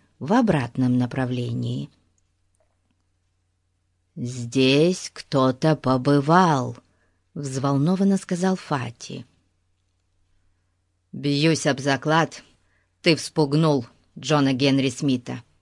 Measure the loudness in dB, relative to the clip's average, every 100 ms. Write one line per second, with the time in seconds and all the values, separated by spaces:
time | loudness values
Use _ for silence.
0 | _ _ 0 2 4 2 0 0 0 2
1 | 0 -2 -4 -4 -4 -6 -6 -6 -8 _
2 | _ _ _ _ _ _ _ _ _ _
3 | _ _ _ _ _ _ _ _ _ _
4 | _ -12 -10 -8 -4 2 4 4 2 0
5 | -8 -18 -4 0 0 2 0 0 0 0
6 | 2 2 4 4 4 2 -2 -8 _ _
7 | _ _ _ -12 -8 -4 -2 0 0 2
8 | 2 0 -2 -2 -2 -2 -4 -6 -6 -12
9 | -14 -14 -16 _ _ _ _ _ _ _
10 | _ _ _ _ _ _ _ _ _ _
11 | _ -8 -2 2 2 2 0 -2 -2 -2
12 | 2 2 0 -4 -20 _ _ _ _ _
13 | 0 0 0 -2 0 2 2 0 -4 _
14 | _ -14 -2 2 2 2 2 2 0 -2
15 | -2 -2 -4 -14 -16 _